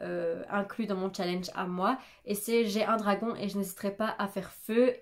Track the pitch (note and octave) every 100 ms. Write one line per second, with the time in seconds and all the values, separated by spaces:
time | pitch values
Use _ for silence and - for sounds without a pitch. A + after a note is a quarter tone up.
0 | F3 F3 E3+ E3+ - G3+ G3 - G#3 F#3+
1 | F#3+ F#3+ F3 F3+ F3+ - F#3 F3+ G3 C4
2 | - - - G3+ A#3 A#3 A3 G#3 G3+ A3
3 | G#3 G3 A3+ - G3+ G3 F#3 - G3+ G3
4 | A3 - G3+ G3 F#3 - - A3+ B3 A#3+